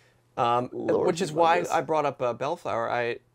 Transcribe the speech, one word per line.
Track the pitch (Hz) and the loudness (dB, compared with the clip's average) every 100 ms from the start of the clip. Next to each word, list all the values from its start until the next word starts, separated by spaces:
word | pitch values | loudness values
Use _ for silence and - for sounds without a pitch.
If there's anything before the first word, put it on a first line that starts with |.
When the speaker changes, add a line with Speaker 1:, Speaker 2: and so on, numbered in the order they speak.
| _ _ _ - | _ _ _ 0
Speaker 1:
Um, | 120 120 123 | 2 2 0
Speaker 2:
Lord | 120 - - 175 | -4 0 2 2
Speaker 1:
which | 165 | 0
is | 175 | -2
why | 151 165 175 | 2 4 4
Speaker 2:
Humongous. | 175 | 2
Speaker 1:
I | 165 | -2
brought | 143 156 143 | 0 0 -2
up, | 123 | -2
uh, | 123 | -4
Bellflower. | 117 135 170 117 110 117 | -4 -6 -6 -4 -4 -2
I, | 120 120 117 _ | -2 -2 -6 _